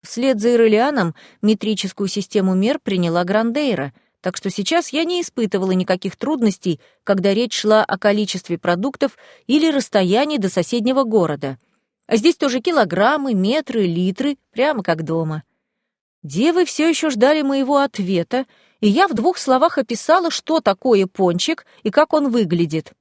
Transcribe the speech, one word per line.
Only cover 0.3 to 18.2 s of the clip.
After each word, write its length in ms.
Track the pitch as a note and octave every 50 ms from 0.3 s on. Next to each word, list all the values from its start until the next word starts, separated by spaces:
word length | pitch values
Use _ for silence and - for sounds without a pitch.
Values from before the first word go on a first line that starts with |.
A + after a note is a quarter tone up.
| B3+ G#3
за 140 | G#3 A#3+ A#3+
Ирелианом 600 | A#3 A#3 A3 G#3 G#3+ B3 C#4+ D4 C4 F3+ E3+ D#3 - - - _ _
метрическую 640 | - G#3 A3 G#3 - G#3+ G#3+ F#3 - F#3 - - G3+ F#3
систему 460 | - G3+ F#3+ - - G#3+ F#3+ F#3+ F#3
мер 240 | F#3 G3 A#3 D4 D4+
приняла 460 | _ - G3 F3+ F3 E3+ E3 F3 F3+
Грандейра, 680 | F3 G3+ G#3+ A3+ A#3 A#3 D4 D4+ C4+ G#3 D3+ C3+ C#3 _ _ _ _ _ _
так 160 | - F#3 F#3
что 120 | - - G3
сейчас 420 | - - F#3+ - E4 F4 - -
я 140 | - D4+ E4
не 160 | E4+ F4+ F4
испытывала 520 | E4+ - _ - A3+ F#3 - F#3+ F#3+ F#3+
никаких 440 | F#3 F#3 F3+ - F#3 F#3 - F#3+ -
трудностей, 640 | _ - C4 D#4 C4+ A3+ G#3 F#3 - - F#3 D#3+ - _ _ _ _ _
когда 300 | - G3 F#3+ F3 G3 G3
речь 200 | G#3+ A#3+ A3 -
шла 300 | - - G#3+ G#3+ G#3+ -
о 140 | - - F#3
количестве 580 | - G#3 G#3 G#3+ G#3+ F#3 - F3+ - - F3
продуктов 640 | E3 - F3+ F3 F3 G#3 C#4 C4+ - C#4+ C4+ - _ - - - _ _
или 240 | - B3+ D4+ D#4+ D#4+
расстоянии 680 | D4 C#4 A3+ - - G#3 F#3+ F3 G3 A#3 C#4+ D4+ D4+ C4
до 100 | F#3+ F#3
соседнего 560 | - F#3+ E3 - A#3+ A#3+ G#3+ B3 C4 C4+ C4+
города. 540 | A3+ G#3+ G#3+ F3 D#3 D3 C#3 - C3+ C3+ - _ _ _ _ _ _ _ _ _
А 100 | - -
здесь 200 | A3 A3 E4+ E4
тоже 240 | _ D4+ C#4 A#3+ B3+
килограммы, 760 | A3 F4+ E4+ D4 G#3+ D#3+ F3 F#3 G3+ B3 D4 D4+ C#4 C4+ A3+
метры, 520 | F#3 F#3 G3+ C4 D#4 D4 - A3+ A3+ G3
литры, 500 | F3 E3 E3+ F3+ F#3+ F#3 - C4+ D4 C#4+ _ _ _
прямо 320 | _ A3 B3+ D4+ D4+ A3+
как 220 | F#3 - E3 D#3+ D#3+
дома. 380 | D3+ D#3+ E3 E3 D#3 D#3 D#3 - _ _ _ _ _ _ _ _ _ _ _ _ _ _ _
Девы 420 | - D3 C3+ F3 B3 E4 E4 F4+ F4+
всё 240 | - - - D4+ E4
ещё 220 | D#4 - D#4+ D#4
ждали 320 | C4 G#3 A#3+ C#4 D#4 D#4
моего 360 | D4 C4+ C#4 C4+ C4+ B3 C#4+ C#4
ответа, 680 | C#4 C#4 - - F#3+ F3 G3 E3+